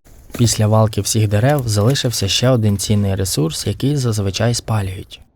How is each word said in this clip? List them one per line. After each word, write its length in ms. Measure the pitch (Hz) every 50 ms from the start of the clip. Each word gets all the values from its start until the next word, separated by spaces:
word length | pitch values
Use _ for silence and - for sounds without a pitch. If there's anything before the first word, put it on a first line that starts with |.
| - - - - - - -
Після 300 | - 120 110 - - 107
валки 340 | 107 110 110 110 107 - 101
всіх 260 | 98 - - 110 107
дерев 400 | 98 104 104 117 139 151 143 120
залишився 600 | 110 101 104 101 123 139 - - 123 110 - 101
ще 220 | 95 - - 123 127
один 280 | 131 113 110 104 101
цінний 380 | 98 - - 107 104 101 98 98
ресурс, 520 | 98 95 92 - - 151 160 151 - -
який 280 | 110 101 - 123 135 151
зазвичай 580 | 143 127 120 107 107 98 98 92 - 110 120 120
спалюють. 680 | - - - 113 107 98 92 92 95 - - - - - _ _